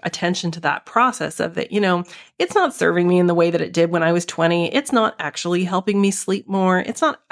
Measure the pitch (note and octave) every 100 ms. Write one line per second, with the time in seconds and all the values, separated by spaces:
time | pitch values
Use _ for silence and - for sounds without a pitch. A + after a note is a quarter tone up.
0 | - - F3 F3+ E3+ E3 D#3 A#2 - A3+
1 | B3 A#3 D3+ - E3+ F3 - G#3 F#3+ F3
2 | F3+ - - - F4+ G#4 F4 - E3+ F3
3 | F3 F3+ F3 E3+ E3+ E3 E3 E3+ E3 E3+
4 | E3 F3 F3 - E3 E3+ E3+ C4+ C#4+ A#3+
5 | A3 - D3+ - F3 F3 F#3 F#3 F#3+ G3+
6 | G3+ G3 - G3+ - G3 F#3 F#3 - A3+
7 | - - _